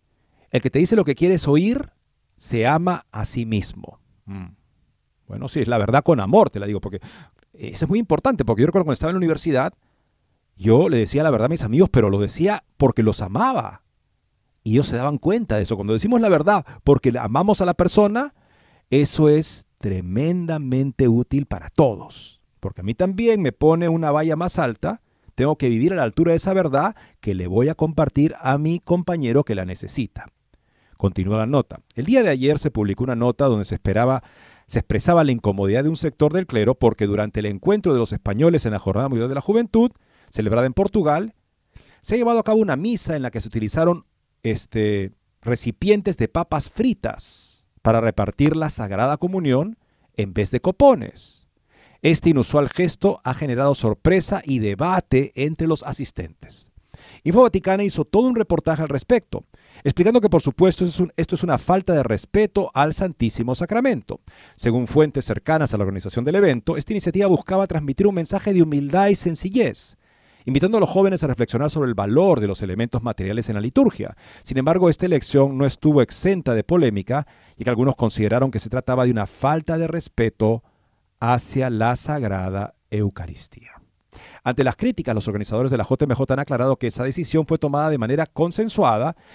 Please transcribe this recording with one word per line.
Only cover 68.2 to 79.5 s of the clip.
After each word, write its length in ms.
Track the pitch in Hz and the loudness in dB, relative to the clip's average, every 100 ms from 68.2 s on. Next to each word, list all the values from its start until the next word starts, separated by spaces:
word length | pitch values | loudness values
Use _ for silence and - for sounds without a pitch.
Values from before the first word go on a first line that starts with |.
| 160 196 208 | -4 -4 0
de 80 | 185 | 2
humildad 460 | 156 147 143 175 202 | 4 2 0 2 2
y 80 | 196 | 2
sencillez, 800 | 175 160 190 226 165 104 - _ _ _ _ _ - | -2 -4 -2 0 0 -4 -16 _ _ _ _ _ -2
invitando 320 | 131 185 220 | 2 2 2
a 40 | |
los 80 | 170 | 2
jóvenes 340 | 190 196 180 | 2 2 2
a 40 | 147 | -2
reflexionar 440 | 123 117 120 147 | -2 -2 -2 -2
sobre 180 | 156 131 | -2 -2
el 60 | 101 | -2
valor 440 | 101 131 190 139 | 0 4 4 4
de 80 | 101 | 0
los 140 | 95 | -4
elementos 400 | 98 95 117 117 | -6 -4 -4 -4
materiales 480 | 117 - 95 110 117 | -6 -6 -6 -4 -4
en 60 | 104 | -4
la 60 | |
liturgia. 540 | 113 269 254 - 104 - - - | 0 2 2 0 -8 -14 -20 -20
Sin 160 | - 131 | -6 -2
embargo, 280 | 139 180 180 | 0 4 2
esta 200 | 151 180 | 2 0
elección 500 | 151 - 143 139 135 | 0 2 2 2 2
no 80 | 139 | -2
estuvo 360 | - 156 147 | 0 2 4
exenta 520 | 117 - 180 190 131 | 2 0 -2 0 0
de 100 | 113 | -2
polémica, 600 | - 175 135 101 92 135 147 _ _ - | 0 2 2 0 -4 -6 -6 _ _ -8
ya 60 | |
que 60 | - | -4
algunos 240 | 117 135 - | 0 0 0
consideraron 560 | 113 - 107 117 135 | -2 0 0 2 0
que 80 | 110 | -2
se 100 | 107 | -6
trataba 360 | 127 - 127 123 | -6 -2 0 2
de 60 | |
una 140 | 113 98 | 0 -4
falta 540 | - 135 | -4 -2